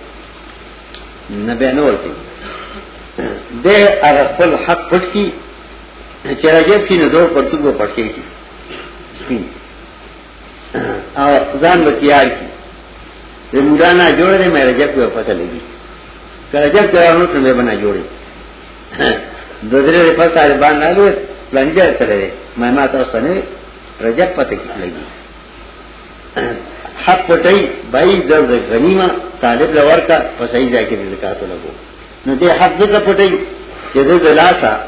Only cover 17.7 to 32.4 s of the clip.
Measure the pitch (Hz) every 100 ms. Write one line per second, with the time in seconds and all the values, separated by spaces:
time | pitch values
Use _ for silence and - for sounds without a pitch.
17.7 | 101 104 92 - - - - - - -
18.7 | - - - 131 107 - - - - 107
19.7 | 131 139 170 165 160 165 165 147 139 147
20.7 | 147 156 185 202 - - - - 135 139
21.7 | 165 170 - 113 101 95 - - - 120
22.7 | 135 135 135 123 113 139 180 - - -
23.7 | - - - 113 123 185 170 127 104 -
24.7 | 98 90 82 - - - - - - -
25.7 | - - - - - - 135 123 117 -
26.7 | - - - - 185 175 165 170 196 156
27.7 | - 113 123 180 190 139 156 131 120 101
28.7 | 117 160 190 180 - - - 120 120 156
29.7 | 151 143 165 - 160 - - 120 120 127
30.7 | 120 104 104 98 98 98 - 95 87 78
31.7 | - - - - - 135 135